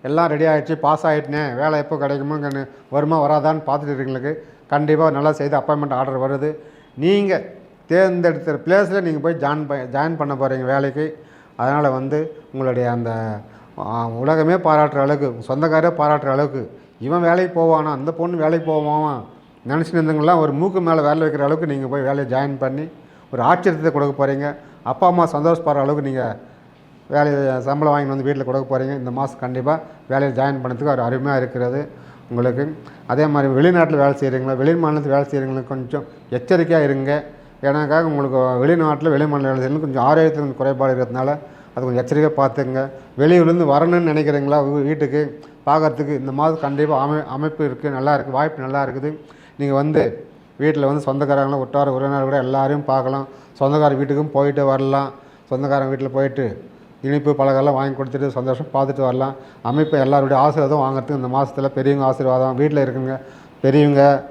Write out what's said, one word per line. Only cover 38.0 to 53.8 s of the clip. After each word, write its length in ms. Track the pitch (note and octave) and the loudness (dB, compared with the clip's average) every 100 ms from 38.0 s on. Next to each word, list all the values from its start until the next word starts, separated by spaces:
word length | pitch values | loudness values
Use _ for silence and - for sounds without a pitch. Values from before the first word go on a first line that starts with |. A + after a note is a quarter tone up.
உங்களுக்கு 340 | E3 D3 C#3 C3 | 2 0 0 2
வெளிநாட்டுல 720 | B2+ B2+ C#3+ E3+ D#3 C#3+ D#3+ | 2 2 2 4 2 2 2
வெளி 180 | C#3 D3+ | 2 2
மாநில 260 | C#3+ C3+ | 0 0
வேலை 140 | C3 C3 | 0 0
செய்யறவங்களுக்கு 140 | D3+ | -2
கொஞ்சம் 240 | D3+ C3 | -2 0
ஆரோக்கியத்துல 300 | B2+ D#3 D#3+ | 4 6 4
கொஞ்சம் 220 | D3+ C#3 B2+ | 2 -4 -2
குறைபாடு 380 | C3+ C3 C3+ | -2 0 0
இருக்கிறதுனால 440 | B2+ A#2+ B2+ C3+ D3 - - - | 0 -2 -2 -2 -4 -8 -20 -12
அது 120 | - B2+ | -6 -2
கொஞ்சம் 200 | B2 B2 | -2 0
எச்சரிக்கையா 340 | D3 D3+ D#3 | 2 2 2
பார்த்துங்க. 500 | C3+ - C3 C3+ C3+ - - - | 0 0 -4 -4 -6 -10 -14 2
வெளியூர்லேருந்து 460 | D3+ F3+ E3 F3 | 6 6 6 4
வரணும்னு 480 | D#3 C#3+ E3+ F3 E3 | 4 4 4 2 2
நினைக்கிறீங்களா, 480 | D3+ D3 C#3+ C#3 D3 | 0 0 0 2 0
உங்க 200 | C#3 D3 | 0 0
வீட்டுக்கு 600 | C#3 D#3 C#3+ D3 D3 - - - - | -2 -2 -2 -2 -4 -8 -20 -8 0
பார்க்கறதுக்கு 520 | D#3 D#3 D3+ C#3+ C#3 | 2 2 -2 -4 -4
இந்த 140 | C3+ | -4
மாதம் 280 | C3+ D#3 D#3+ | 0 0 0
கண்டிப்பா 460 | C#3 C#3+ D3+ C#3 C3+ | -4 -2 0 2 0
அமை-, 200 | D3+ D3 | -2 -4
அமைப்பு 380 | C3+ D3+ D3+ | -6 -6 -4
இருக்கு, 260 | D3 B2 D3+ | -4 -4 -6
நல்லா 240 | C3+ C#3 | -2 0
இருக்கு, 180 | C#3+ C3+ | 0 0
வாய்ப்பு 280 | C3 D#3 D#3 | -2 -2 -4
நல்லா 260 | C3 C#3 C3+ | -4 -4 -4
இருக்குது. 320 | C3 D3 D3+ - - - - | -4 -8 -10 -18 -20 -20 -6
நீங்க 180 | C#3 | -2
வந்து 520 | C#3 D3 D#3 A3+ - - - - - | 0 2 2 0 -4 -16 -20 -20 -2
வீட்டுல 420 | D3 D3+ C#3 D3 | 0 2 0 0
வந்து 20 | C#3+ | -2
சொந்தக்காரங்களை, 420 | C#3 C#3+ C#3 C#3 | -2 2 2 2
உற்றார் 340 | C#3 B2+ C#3+ C#3 | -2 -2 0 0
உறவினர் 340 | C3 C#3 C#3 | 0 -2 0
கூட 140 | C3+ C#3 | 0 0
எல்லாரையும் 480 | B2+ C3+ C3+ D3 | 0 0 0 0
பார்க்கலாம். 420 | C#3+ C3 C3 C#3 C3+ - - - | 0 0 0 -4 -8 -16 -20 -2
சொந்தக்கார 340 | C3+ D3+ | 0 4